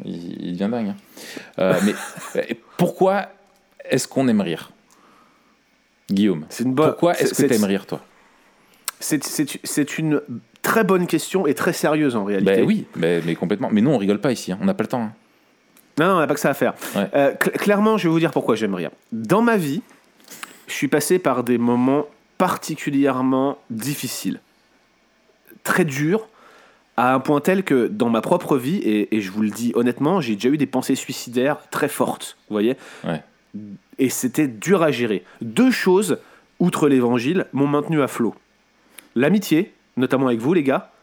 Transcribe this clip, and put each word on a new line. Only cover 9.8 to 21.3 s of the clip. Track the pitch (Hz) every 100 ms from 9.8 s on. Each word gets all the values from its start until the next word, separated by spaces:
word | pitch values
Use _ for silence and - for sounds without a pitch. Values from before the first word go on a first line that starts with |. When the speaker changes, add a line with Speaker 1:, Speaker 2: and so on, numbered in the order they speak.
| 147 -
Speaker 2:
une | 156 147 - 117 _ _
très | - 226
bonne | 196 190 170
question | 160 - 190 151
et |
très | 131 185
sérieuse, | - 160 156 147 117
en |
réalité. | 101 98 95 107
Speaker 1:
Ben | 117
oui, | 214 - -
mais, | 82 85 82
mais | 82
complètement. | 90 101 127
Mais | 104
nous, | 131
on | 123
rigole | 98 104
pas | 143
ici, | 113 -
hein. | 95
On | 98
n'a |
pas | 95
le | 107
temps, | 127
hein. | 110 - _ _ _ _ _ _ _ -
Speaker 2:
Non, | 175
non, | 180
on |
n'a | 143
pas |
que | 147
ça | 156
à |
faire. | 135 117 - - 101
Speaker 1:
Ouais. | 98 143
Speaker 2:
Euh, | 139 -
cl-, | - 143
clairement, | 202 202 214 220
je |
vais | 170
vous | 165
dire | 160
pourquoi | 139 - 107
j'aime | 107 90
rire. | 80 - -
Dans | 113 110 208
ma | 233 220
vie, | 147 160 - _ _ _ - - - - -
je |
suis | - 135
passé | 151 - 185
par | 151